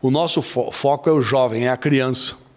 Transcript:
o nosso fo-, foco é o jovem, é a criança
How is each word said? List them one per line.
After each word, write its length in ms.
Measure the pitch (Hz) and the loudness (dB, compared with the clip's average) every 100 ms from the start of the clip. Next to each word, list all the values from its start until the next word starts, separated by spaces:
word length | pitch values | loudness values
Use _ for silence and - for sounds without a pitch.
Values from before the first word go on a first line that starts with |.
o 80 | 131 | 0
nosso 320 | 139 165 170 | 0 0 -2
fo-, 280 | - - 117 | -2 -4 -4
foco 380 | - 139 143 165 | -2 0 0 2
é 40 | |
o 100 | 156 | 2
jovem, 440 | 113 135 127 113 127 | 2 2 0 0 -2
é 40 | |
a 60 | 127 | -2
criança 560 | 151 139 131 123 - - - | 0 0 0 0 -2 -6 -20